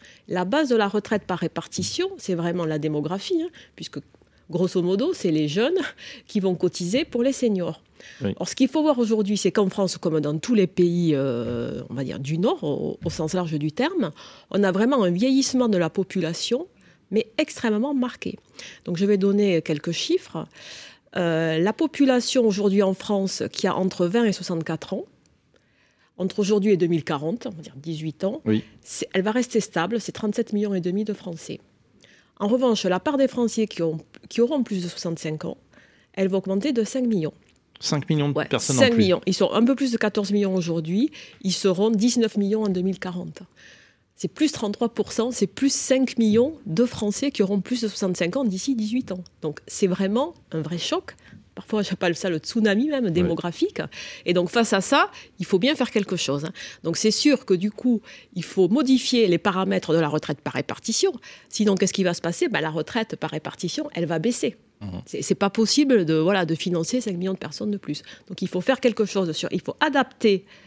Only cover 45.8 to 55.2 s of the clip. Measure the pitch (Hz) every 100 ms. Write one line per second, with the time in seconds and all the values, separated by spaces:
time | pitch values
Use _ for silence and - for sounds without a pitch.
45.8 | - 262 254 - 226 214 262 320 - 160
46.8 | 247 - 208 - 277 - 190 202 - 247
47.8 | 220 - 196 175 170 254 247 185 - 240
48.8 | 214 247 247 180 175 - 156 151 - -
49.8 | 190 185 190 220 311 - - 160 151 170
50.8 | - 339 - - - - - - - 214
51.8 | 196 190 180 165 190 160 - 233 214 202
52.8 | 302 269 220 165 175 165 175 - 392 -
53.8 | 156 - - - - 180 175 233 226 196
54.8 | - 285 359 -